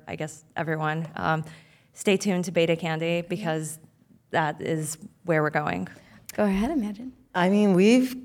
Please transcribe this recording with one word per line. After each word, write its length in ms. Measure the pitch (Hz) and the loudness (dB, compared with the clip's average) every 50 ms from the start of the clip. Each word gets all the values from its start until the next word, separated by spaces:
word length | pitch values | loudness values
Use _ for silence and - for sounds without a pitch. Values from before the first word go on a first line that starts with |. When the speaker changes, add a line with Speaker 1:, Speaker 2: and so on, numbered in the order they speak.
| - - | -12 -12
Speaker 1:
I 60 | - 156 | -10 -8
guess, 260 | 156 151 - - - _ _ - | -8 -10 -10 -16 -20 _ _ -6
everyone. 500 | 160 160 160 156 156 151 156 160 165 156 - | -4 -2 -2 -2 -2 -2 -2 -2 -6 -6 -8
Um, 300 | - - 170 160 160 156 - - - - _ _ _ _ _ _ | -4 -2 0 0 0 -2 -6 -14 -20 -20 _ _ _ _ _ _
stay 240 | - - 214 190 190 | -4 0 2 2 2
tuned 260 | - 208 185 180 175 | 2 0 0 0 -2
to 60 | 196 | 0
Beta 240 | 165 170 165 170 165 | 2 2 2 2 2
Candy 460 | 160 180 165 160 160 165 165 170 170 | 0 0 -4 -4 -2 -2 -2 -2 -2
because 580 | 170 170 175 170 - 170 160 160 156 156 - - - _ _ _ _ _ _ _ _ _ | -2 -4 -6 -6 -4 -4 -4 -4 -4 -6 -8 -12 -18 _ _ _ _ _ _ _ _ _
that 300 | - 165 160 151 151 151 | -2 0 0 0 -2 -4
is 360 | 151 160 165 156 156 143 - - - - - _ _ | -4 -4 -2 -2 -4 -6 -8 -12 -14 -20 -20 _ _
where 180 | 175 160 156 | 0 2 2
we're 80 | 151 151 | 2 2
going. 380 | 151 156 151 - - 180 190 - - - - - - - - - - | 0 -2 -2 -2 -4 -4 -6 -8 -10 -16 -20 -20 -20 -20 -20 -10 -2
Speaker 2:
Go 100 | - 208 | 0 0
ahead, 280 | 202 190 196 214 269 | 2 2 2 0 0
Imagine. 420 | 339 285 208 214 202 214 247 262 - - _ _ - | 0 -2 -2 -4 -6 -10 -12 -14 -16 -16 _ _ -2
Speaker 3:
I 140 | 180 175 185 | 0 2 4
mean, 260 | 202 208 208 202 185 | 4 4 4 6 6
we've, 400 | 175 190 214 240 254 254 254 - - - | 6 6 6 6 6 4 2 -4 -10 -14